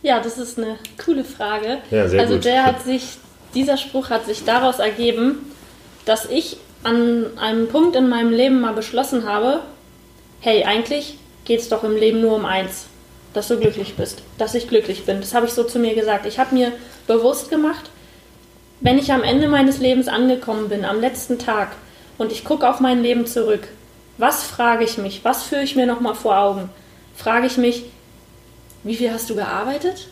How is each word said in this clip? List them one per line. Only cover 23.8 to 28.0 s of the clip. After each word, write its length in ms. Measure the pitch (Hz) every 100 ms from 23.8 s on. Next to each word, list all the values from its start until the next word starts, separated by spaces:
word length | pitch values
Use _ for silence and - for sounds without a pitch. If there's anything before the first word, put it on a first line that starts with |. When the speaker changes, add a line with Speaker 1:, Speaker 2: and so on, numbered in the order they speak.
| - - - -
Speaker 1:
was 260 | 240 294
frage 400 | - - 233 226 226
ich 120 | 220
mich, 240 | 196 -
was 200 | 233 262
führe 200 | - 285
ich 120 | 277 254
mir 100 | 247
nochmal 300 | 240 233 180
vor 220 | 226 196
Augen? 320 | 202 196 185 - - - - -
Frage 300 | 226 233 254
ich 100 | 254
mich, 260 | 240 240 - -